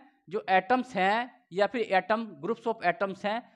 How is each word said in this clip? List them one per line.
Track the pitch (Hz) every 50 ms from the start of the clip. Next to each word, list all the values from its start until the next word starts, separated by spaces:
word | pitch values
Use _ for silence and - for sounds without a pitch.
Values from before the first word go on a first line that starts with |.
| - - _ _ _ -
जो | 170 214 - -
एटम्स | 190 190 185 185 247 254 247 - -
हैं | 196 185 190 208 233 247 254 - _ _ - 165
या | 185 202
फिर | 202 - 240 214 156 190
एटम, | 185 185 185 214 226 233 214 180 139 147
groups | 196 226 - - 233 220
of | 226 190 180 170
atoms | 170 202 196 185 190 -
हैं, | 202 214 233 - - _